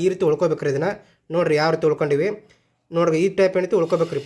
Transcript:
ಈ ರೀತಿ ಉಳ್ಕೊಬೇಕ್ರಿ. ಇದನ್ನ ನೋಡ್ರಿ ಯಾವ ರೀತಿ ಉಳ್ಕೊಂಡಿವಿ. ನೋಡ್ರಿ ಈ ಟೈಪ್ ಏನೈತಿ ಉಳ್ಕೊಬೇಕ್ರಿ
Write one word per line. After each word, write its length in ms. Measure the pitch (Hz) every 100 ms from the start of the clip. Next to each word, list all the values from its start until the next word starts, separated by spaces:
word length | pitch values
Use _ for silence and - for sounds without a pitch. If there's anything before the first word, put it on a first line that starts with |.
ಈ 40 | 180
ರೀತಿ 120 | 180 175
ಉಳ್ಕೊಬೇಕ್ರಿ. 420 | 151 170 151 151
ಇದನ್ನ 160 | 139 175 202 - _ -
ನೋಡ್ರಿ 200 | 165 165 151
ಯಾವ 100 | 160
ರೀತಿ 120 | 160 156
ಉಳ್ಕೊಂಡಿವಿ. 400 | 147 151 143 190 208 - _ _ _ - 165
ನೋಡ್ರಿ 220 | 170 160
ಈ 20 | 190 190
ಟೈಪ್ 200 | 190 185
ಏನೈತಿ 180 | 180 202
ಉಳ್ಕೊಬೇಕ್ರಿ 400 | 165 175 165 143